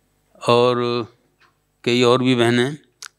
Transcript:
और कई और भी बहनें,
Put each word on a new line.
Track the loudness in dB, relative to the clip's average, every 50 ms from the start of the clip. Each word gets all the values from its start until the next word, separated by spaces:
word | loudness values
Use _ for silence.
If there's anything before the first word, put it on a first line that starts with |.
| _ _ _ _ _ _ _ _ -2 0
और | 2 2 2 0 -2 -2 -4 -6 -6 -8 -8 -10 _ _ _ _ _ _ _ _ _ _ _ _ _ _ -4
कई | -2 0 2 2
और | 2 2 2 2
भी | 0 0
बहनें, | 0 0 0 0 0 -2 -2 -6 -10 _ _ _ _ -20 -20 -20